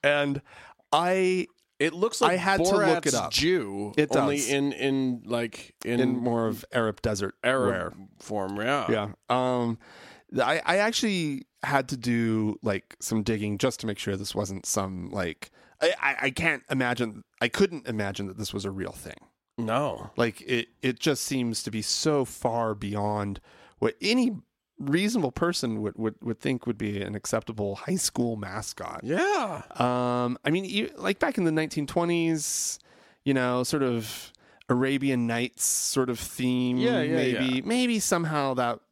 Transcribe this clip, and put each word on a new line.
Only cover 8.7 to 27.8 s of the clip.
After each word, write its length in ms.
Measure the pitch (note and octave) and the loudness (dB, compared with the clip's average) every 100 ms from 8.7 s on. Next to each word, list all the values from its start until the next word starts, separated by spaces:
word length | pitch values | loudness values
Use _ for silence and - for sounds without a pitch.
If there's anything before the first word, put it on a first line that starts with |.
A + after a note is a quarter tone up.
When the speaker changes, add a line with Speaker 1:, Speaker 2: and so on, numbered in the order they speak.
| C#3+ A2+ | 0 0
Speaker 1:
Yeah. 180 | A2+ G2+ - - | 0 -2 -8 -2
Um, 480 | B2 B2+ B2 A#2+ A2+ - - - - _ - | 0 2 2 0 -2 -8 -20 -20 -20 _ 0
I, 200 | B2 D#3 - | 2 2 2
I 120 | F#3 | 2
actually 680 | G#3 A3+ A3+ F#3+ D#3 C3+ - _ | 2 2 2 2 0 -2 -8 _
had 260 | C3 C#3 C3 | 0 0 0
to 80 | C3+ | -4
do, 600 | A#2 A#2 A#2 A2 G#2+ - | 2 2 4 2 0 0
like, 320 | A2 G2 _ - | -2 -2 _ -12
some 240 | - A2+ | -2 0
digging 340 | G#2+ A2 G#2 G2+ | 0 0 0 0
just 220 | C3 - | 0 0
to 60 | A2 | -6
make 120 | G2+ | -4
sure 160 | - G2 | -4 -4
this 180 | G2+ - | -4 -4
wasn't 300 | G2+ F#2+ - | -4 -6 -4
some, 440 | - F#2+ F#2 F#2 | -2 -2 -6 -6
like, 400 | G2+ F2 D#2 - _ - _ | -4 -4 -6 -14 _ -20 _
I, 120 | E3 - | 0 2
I, 140 | C#3 C3+ | 0 0
I 60 | C3+ | -2
can't 320 | C3 E3 C#3 _ | 0 -2 -2 _
imagine, 540 | C3+ B2+ B2 A#2 G#2 - _ | 0 0 0 -2 -4 -18 _
I 80 | B2 | -2
couldn't 380 | - G3 E3 B2+ | 2 2 0 -6
imagine 400 | A2 G2+ G2 G2+ | -4 -4 -4 -8
that 100 | G2 | -8
this 160 | G#2 | -6
was 100 | G2+ G2 | -6 -6
a 60 | |
real 220 | F#2+ F2+ | -6 -8
thing. 240 | - - - - _ _ - | -8 -14 -16 -20 _ _ -8
Speaker 2:
No. 520 | A2+ A#2 D3 C#2+ - - | -2 0 -2 -4 -10 0
Speaker 1:
Like, 260 | A#2 - | 0 0
it, 280 | - A#2+ - _ | -2 -2 -2 _
it 180 | C3+ B2 | -4 0
just 240 | - C3+ | 0 0
seems 380 | - C3 A#2+ A2 | -2 -2 0 -2
to 80 | - | -4
be 100 | A2 | -6
so 420 | G#2+ - D#3 D3 B2+ | -2 0 2 2 0
far 480 | - B2 A#2 A2+ | -2 -2 0 0
beyond 680 | G#2 G#2 G#2 G#2 G#2 G2+ G2 - - - _ | -2 -4 -2 0 0 -2 -6 -12 -20 -20 _
what 160 | - - | -2 0
any 300 | G#3 B3 B3 G3+ - _ _ _ | 2 4 2 0 -12 _ _ _
reasonable 520 | C#3 D#3+ G#3 A#3 C#3+ | 0 2 2 2 0
person 500 | - E3+ F3 B2 G#2+ | 0 0 0 -2 -2
would, 120 | G#2+ - | -4 -2
would, 180 | A2 G#2+ | -4 -4
would 160 | A#2+ A2 | -6 -4
think 260 | C#3 B2+ - | -2 -2 -2
would 120 | A2 | -4
be 200 | A2 G2+ | -2 -4
an 120 | F#2+ | -6
acceptable 600 | G2+ - A2+ A2+ A2 G2+ | -8 -2 -4 -4 -4 -4
high 200 | G2 | -4